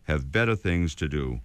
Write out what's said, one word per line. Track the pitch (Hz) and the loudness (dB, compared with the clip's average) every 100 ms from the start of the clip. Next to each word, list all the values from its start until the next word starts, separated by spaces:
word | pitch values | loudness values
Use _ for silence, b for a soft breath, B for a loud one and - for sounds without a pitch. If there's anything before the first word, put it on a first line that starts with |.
have | - 73 67 | -2 -2 0
better | 107 117 107 | 2 2 2
things | 92 85 82 | 0 2 0
to | - 76 | -2 -4
do. | 73 65 58 | -2 -2 -6